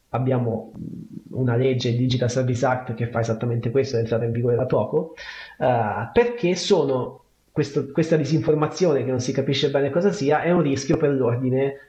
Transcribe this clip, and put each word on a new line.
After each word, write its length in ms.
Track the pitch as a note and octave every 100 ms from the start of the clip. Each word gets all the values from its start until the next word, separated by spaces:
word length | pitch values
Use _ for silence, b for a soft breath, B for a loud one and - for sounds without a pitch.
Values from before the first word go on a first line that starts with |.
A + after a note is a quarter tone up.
| _
abbiamo 600 | A#2+ B2+ B2+ A#2 G#2+ - - - - - - -
una 260 | - B2+ A#2
legge, 320 | C3 B2+ B2
il 80 | A#2
Digital 340 | B2+ B2 B2
Service 340 | B2+ B2+ A#2+
Act, 300 | C3 B2+ -
che 140 | A2+ A#2
fa 120 | A#2
esattamente 500 | A2+ A2 A#2+ A#2 A#2+
questo, 260 | C3+ C3+ A#2
è 20 |
entrata 240 | A2+ A2+
in 80 | A#2
vigore 220 | A#2 A#2+
da 120 | A#2 -
poco, 500 | C3+ G#2+ D3+ E3+ B B B B B
eh, 500 | C3+ A#2+ G#2+ G2+ A#2
perché 420 | - A#3+ - F3
sono, 680 | F3+ - F#3+ C#3 C3 B2 - _ _ _
questo, 400 | - C#3+ - C3+
questa 240 | - D#3+ D#3+
disinformazione 880 | C3+ D#3 - D3+ D3+ - F#3 C#3
che 60 | A#2+
non 100 | B2+
si 120 | B2
capisce 380 | C3+ B2+ C#3 D3
bene 200 | C#3 C#3
cosa 220 | D3 G3
sia, 300 | F3+ C3+ D3+
è 80 | D#3
un 120 | F3
rischio 340 | D3 C3+ - D#3
per 140 | D3
l'ordine, 680 | C#3 A#2+ A#2+ C3 C3 C#3 C#3